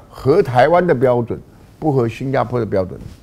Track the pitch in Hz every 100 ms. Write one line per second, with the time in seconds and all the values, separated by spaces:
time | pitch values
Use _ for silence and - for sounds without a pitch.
0 | - - 127 165 170 120 143 175 180 131
1 | 131 123 113 69 - - - - 156 135
2 | 113 - 135 131 113 123 104 98 90 -
3 | - -